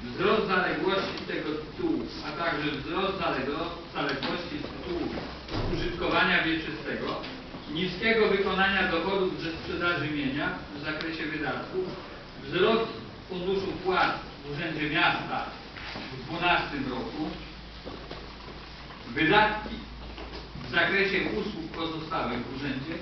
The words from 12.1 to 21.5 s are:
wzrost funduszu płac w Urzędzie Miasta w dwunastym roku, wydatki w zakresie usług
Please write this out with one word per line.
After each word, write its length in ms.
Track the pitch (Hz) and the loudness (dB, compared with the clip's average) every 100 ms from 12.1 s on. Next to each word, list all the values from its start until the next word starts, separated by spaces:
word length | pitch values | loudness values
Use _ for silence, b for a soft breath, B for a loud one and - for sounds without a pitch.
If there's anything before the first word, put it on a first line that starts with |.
| - - - | -12 -14 -12
wzrost 440 | 135 170 214 226 - - - - - | -2 4 6 6 2 -4 -10 -12 -8
funduszu 380 | 180 180 196 175 147 | -4 0 0 0 -2
płac 280 | 185 175 151 151 - - 143 | 2 4 4 2 -6 -10 -8
w 60 | |
Urzędzie 380 | 143 165 151 147 | -4 -2 -2 0
Miasta 560 | 160 165 156 - 120 113 - - - - | 4 4 2 -2 -4 -4 -8 -12 -12 -10
w 320 | - - 131 - | -8 -8 -8 -6
dwunastym 640 | 170 175 175 - 143 127 | 0 4 4 2 -4 -2
roku, 400 | 123 - - - - - - - - - - - - - - - - - - - - 117 | -2 -4 -4 -4 -4 -10 -12 -14 -12 -12 -10 -10 -10 -10 -12 -12 -12 -12 -14 -12 -12 -6
wydatki 680 | 135 160 214 214 - - - - - - - - - - - - | 2 8 8 8 4 -4 -8 -10 -12 -12 -10 -10 -10 -10 -10 0
w 40 | |
zakresie 460 | 170 170 196 196 170 156 | 2 4 4 4 4 2
usług 420 | 214 - | 0 -2